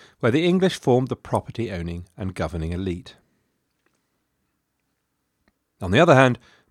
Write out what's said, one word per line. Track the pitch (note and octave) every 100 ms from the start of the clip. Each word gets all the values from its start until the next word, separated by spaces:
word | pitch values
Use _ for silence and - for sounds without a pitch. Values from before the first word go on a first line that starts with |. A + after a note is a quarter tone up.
| - _
where | B2
the | C3+ F3
English | F#3 F#3 -
formed | - B2 C3
the | B2
property | - A2 - - A2+
owning | F#2 E2+ E2+ F2+ -
and | F#2 F2+
governing | D#2+ E2 D#2+
elite. | F2 F#2+ F2 - - _ _ _ _ _ _ _ _ _ _ _ _ _ _ _ _ _ _ _ _ _ _ _ _ _ -
On | F#2
the | A2
other | F3 C3
hand, | C3 A#2+ _ _ _